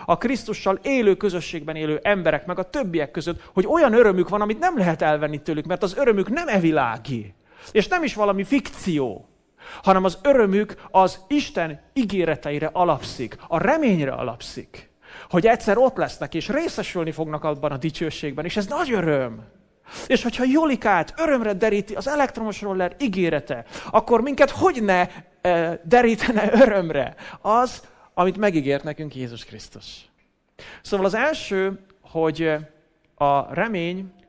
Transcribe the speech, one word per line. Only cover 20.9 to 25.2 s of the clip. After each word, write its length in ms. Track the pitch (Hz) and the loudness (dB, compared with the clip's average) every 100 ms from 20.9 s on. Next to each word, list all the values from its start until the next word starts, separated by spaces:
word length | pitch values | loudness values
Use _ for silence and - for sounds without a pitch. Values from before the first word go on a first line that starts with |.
| 185 156 - | 2 0 -2
örömre 360 | 330 269 214 | 0 0 0
deríti 420 | 196 220 208 202 214 | 0 2 0 -2 -6
az 120 | 196 | -4
elektromos 540 | 294 269 240 220 202 | 0 0 -2 -8 -6
roller 340 | 208 190 180 180 | -6 -2 -4 -2
ígérete, 640 | 277 185 175 151 - 123 117 - - | -4 0 0 -2 -4 -10 -10 -14 0
akkor 300 | 220 - 233 | 2 4 2
minket 280 | 254 269 277 | 2 4 2
hogy 340 | - 381 277 | 4 2 2
ne, 240 | 208 185 180 - | 2 2 2 -4